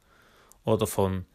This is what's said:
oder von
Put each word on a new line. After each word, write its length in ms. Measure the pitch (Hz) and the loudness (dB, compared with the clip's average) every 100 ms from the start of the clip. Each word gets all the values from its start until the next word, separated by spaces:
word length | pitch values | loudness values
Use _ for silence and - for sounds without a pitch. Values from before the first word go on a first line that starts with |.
| _ _ _ _ - - | _ _ _ _ -20 -8
oder 240 | - 107 107 | 0 0 0
von 380 | - 98 95 92 | 0 0 -2 -8